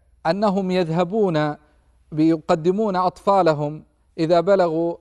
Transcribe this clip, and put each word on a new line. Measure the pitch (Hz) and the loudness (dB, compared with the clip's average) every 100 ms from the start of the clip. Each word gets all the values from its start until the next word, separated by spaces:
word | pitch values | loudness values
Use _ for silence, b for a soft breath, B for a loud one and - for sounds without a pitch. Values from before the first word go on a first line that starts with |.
| _ _ 160 | _ _ -4
أنهم | 190 214 190 185 | -2 0 0 -2
يذهبون | 185 165 160 175 220 196 156 151 147 _ _ _ _ _ | -2 0 -2 -2 0 0 0 -2 -4 _ _ _ _ _
بيقدمون | 151 160 160 - 175 160 196 220 185 | 0 0 0 0 -2 0 -2 -2 -2
أطفالهم | 185 - - 196 170 147 151 151 - _ _ - | -2 -2 0 2 2 0 -4 -8 -16 _ _ -6
إذا | 160 170 | 0 2
بلغوا | 170 196 170 160 170 170 | 4 2 2 0 -4 -6